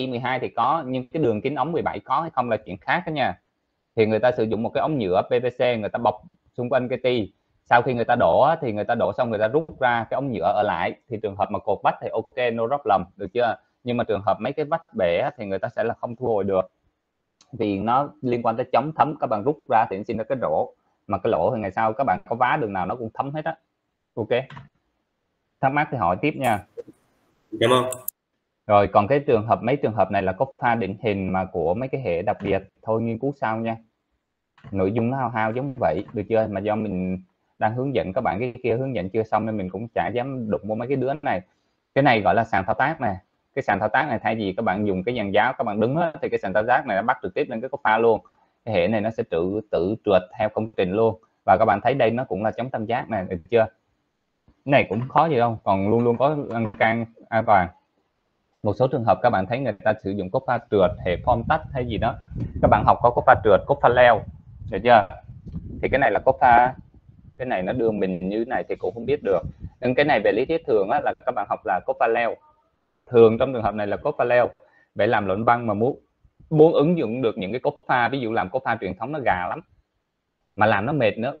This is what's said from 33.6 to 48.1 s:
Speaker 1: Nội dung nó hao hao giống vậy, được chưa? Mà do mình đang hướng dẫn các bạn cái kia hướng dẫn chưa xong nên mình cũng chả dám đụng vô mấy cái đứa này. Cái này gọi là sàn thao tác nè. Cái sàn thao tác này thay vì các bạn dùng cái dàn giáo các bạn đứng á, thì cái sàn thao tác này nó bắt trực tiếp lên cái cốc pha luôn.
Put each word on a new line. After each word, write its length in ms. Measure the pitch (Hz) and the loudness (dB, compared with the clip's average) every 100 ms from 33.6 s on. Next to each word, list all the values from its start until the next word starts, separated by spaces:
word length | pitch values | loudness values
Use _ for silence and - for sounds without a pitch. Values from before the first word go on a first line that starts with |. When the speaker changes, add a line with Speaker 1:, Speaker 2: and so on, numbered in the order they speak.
| 113 113 - _ _ _ _ _ _ _ - | -4 -8 -12 _ _ _ _ _ _ _ -10
Speaker 1:
Nội 220 | 98 95 | -2 0
dung 180 | 117 117 | 0 -2
nó 60 | 135 | -2
hao 120 | 123 | -4
hao 240 | 120 110 | -2 -2
giống 220 | 117 143 127 | -2 -6 -2
vậy, 280 | 92 80 - | -2 -2 -4
được 100 | 110 98 | -8 0
chưa? 180 | 113 110 | 0 0
Mà 100 | 98 | -2
do 140 | 104 | -2
mình 480 | 107 107 92 92 92 - _ _ _ | -2 -2 -4 -4 -6 -10 _ _ _
đang 160 | 110 | -4
hướng 200 | 117 135 | -2 -2
dẫn 180 | 123 85 | -2 -2
các 80 | 95 | -2
bạn 200 | 107 87 | -2 -2
cái 140 | 123 117 | -4 -4
kia 140 | 120 113 | -2 -2
hướng 180 | 135 | -2
dẫn 160 | 117 92 | -4 -4
chưa 120 | 110 | -4
xong 240 | 110 107 107 | -2 -2 -2
nên 100 | 110 | -4
mình 140 | 92 | -6
cũng 180 | 95 113 | -8 -6
chả 160 | - 85 | -4 -2
dám 360 | 117 127 131 110 | -4 -6 -6 -4
đụng 100 | 98 | -4
vô 100 | 98 | -4
mấy 140 | 110 120 | -6 -2
cái 80 | 139 | -2
đứa 160 | 127 147 | -2 -4
này. 180 | 135 98 - _ _ _ _ | -4 -6 -6 _ _ _ _
Cái 80 | - | 2
này 180 | 139 113 | 4 4
gọi 140 | 98 | 4
là 100 | 98 | 2
sàn 200 | 113 98 | 2 -2
thao 100 | 92 | -2
tác 260 | - 131 160 | 0 -2 -2
nè. 140 | 120 92 - _ _ | -4 -6 -12 _ _
Cái 80 | - | -6
sàn 160 | 131 98 | -2 0
thao 100 | 107 | 0
tác 200 | 131 151 | 0 0
này 100 | 110 | -2
thay 160 | 110 | -2
vì 200 | 113 101 92 | -2 -2 -2
các 60 | |
bạn 240 | 110 92 104 | -2 -2 0
dùng 180 | 92 | -2
cái 120 | 92 123 | -2 -4
dàn 140 | 101 | 0
giáo 220 | 98 117 135 | 2 2 0
các 60 | |
bạn 160 | 120 104 | -4 0
đứng 160 | 110 151 | 0 0
á, 160 | 170 - | -2 -4
thì 60 | 117 | -6
cái 100 | 117 | -4
sàn 140 | 101 | -2
thao 100 | 98 113 | 0 2
tác 200 | 127 139 | 2 2
này 100 | 98 | 0
nó 60 | |
bắt 160 | 110 135 | 0 -2
trực 120 | 98 | -4
tiếp 120 | 123 147 | -4 -4
lên 100 | 117 | -6
cái 100 | 127 | -8
cốc 100 | - | -4
pha 140 | 107 110 | 0 4
luôn. 220 | 117 | 4